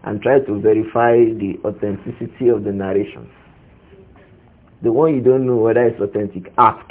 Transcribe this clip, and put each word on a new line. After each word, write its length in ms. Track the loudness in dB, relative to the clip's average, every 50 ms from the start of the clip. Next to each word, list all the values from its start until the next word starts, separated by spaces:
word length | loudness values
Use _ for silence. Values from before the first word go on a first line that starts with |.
| -8
And 180 | -8 -8 -4
try 180 | 0 2 2 2
to 180 | 2 0 -6 -2
verify 520 | 2 2 2 2 0 -2 -2 0 2 4 4
the 420 | 4 4 2 0 -4 -6 -8 -8 -6 -8
authenticity 800 | -8 -6 -6 -6 -6 -6 -8 -10 -14 -12 -12 -12 -14 -10 -2 0 0
of 160 | 0 0 -2
the 80 | -6
narrations. 560 | -6 -4 -4 -2 -2 -2 -4 -4 -10 -20 -20 -20 -20 -20 -20 -20 -20 _ -20 -20 -20 _ _ _ -20 -20 -20 -20 -20 -20 -20 _ -20 -20 _ -20 _ _ _ _ _ _
The 100 | -4 -2
one 240 | 2 2 2 2 2
you 60 | 2
don't 260 | 2 2 2 2 2
know 100 | 0 0
whether 280 | 2 2 2 2 4 2
it's 140 | 2 0 -2
authentic, 500 | -6 -4 -4 -4 -6 -6 -8 -12 -14 -8 0
ask. 300 | 2 2 2 2 0 -14 -20